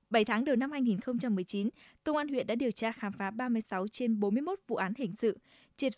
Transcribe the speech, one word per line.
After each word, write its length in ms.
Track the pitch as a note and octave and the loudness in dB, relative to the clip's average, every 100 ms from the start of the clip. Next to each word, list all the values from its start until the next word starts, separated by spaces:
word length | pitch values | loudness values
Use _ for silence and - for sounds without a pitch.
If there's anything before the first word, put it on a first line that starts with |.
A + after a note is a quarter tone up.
| _ | _
Bảy 160 | A3+ G#3+ | 2 4
tháng 200 | A3 C#4+ | 2 2
đầu 100 | A#3+ | 2
năm 160 | C4+ | 2
hai 100 | D4 | 0
nghìn 180 | B3 F#3+ | 2 2
không 200 | A#3+ B3 | 0 -2
trăm 160 | B3+ G3 | 0 0
mười 80 | |
chín, 260 | F3+ G3+ G3+ - - _ | 0 -2 -2 -4 -20 _
Công 140 | - D4+ | -2 0
an 100 | D4 | 0
huyện 200 | C4 G3+ | -2 0
đã 80 | A#3 | 0
điều 160 | C4 | 0
tra, 200 | - A3+ | 0 -4
khám 220 | A3+ G#3 | -4 -6
phá 180 | G3 G3 | -4 -4
ba 180 | A3 B3+ | -2 0
mươi 120 | A3+ | 0
sáu 260 | G#3+ F#3+ G3 | 0 -4 -4
trên 320 | - B3 A3 | -2 0 2
bốn 140 | G#3 | 2
mươi 80 | A3 | 2
mốt 180 | D#4 G4 - | 0 -6 -4
vụ 80 | A#3+ | -2
án 180 | F#3+ A3+ | -2 -2
hình 160 | A#3+ G3+ | -4 0
sự, 220 | A3+ - _ - - - | 0 0 _ -20 -20 -2
triệt 160 | C4+ | -2